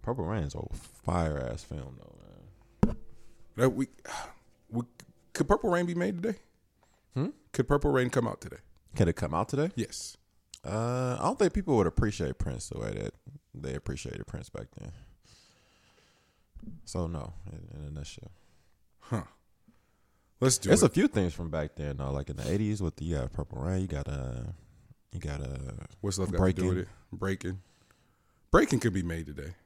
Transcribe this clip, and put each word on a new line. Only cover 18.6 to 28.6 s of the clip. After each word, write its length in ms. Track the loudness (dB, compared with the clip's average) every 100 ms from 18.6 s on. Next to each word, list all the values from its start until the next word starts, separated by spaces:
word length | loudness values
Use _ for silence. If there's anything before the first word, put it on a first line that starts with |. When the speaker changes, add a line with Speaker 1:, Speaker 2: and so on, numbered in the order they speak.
| _ _ _ _
Speaker 2:
Huh. 220 | -6 -6 -6 _ _ _ _ _ _ _ _ _ _ _
Let's 180 | 2 4
do 100 | 6
Speaker 1:
There's 140 | 8
Speaker 2:
it. 40 | 8
Speaker 1:
a 20 |
few 200 | 6 4
things 260 | 4 0
from 160 | 0 -4
back 220 | -2 -4 -4
then 200 | -6 -2
though, 140 | -2
like 180 | -2 -4
in 60 | -6
the 140 | -2
eighties 320 | 0 0 0
with 140 | -2 -2
the, 80 |
you 120 | -4 -2
got 160 | -2
Purple 260 | -6 -8 -4
Rain, 220 | -2 -2
you 40 | -2
got, 220 | -4 -4
uh, 340 | -4 -4 -6 -8 -12 -18 -20 -20 -20 _
you 80 | -10
got, 200 | -6 -6
uh, 60 | -6 -8 -8 -10 -14 -6
Speaker 2:
What's 180 | -4 0
Love 140 | 0
Got 60 | 4 4
to 60 |
Do 100 | 4
Speaker 1:
Breaking. 60 | 2
Speaker 2:
with 100 | 0
It? 100 | -2 -10 -14
Breaking. 460 | -4 -2 -2 -4 -6 -10 _ _ _ _ _ _ _ _
Breaking 300 | 6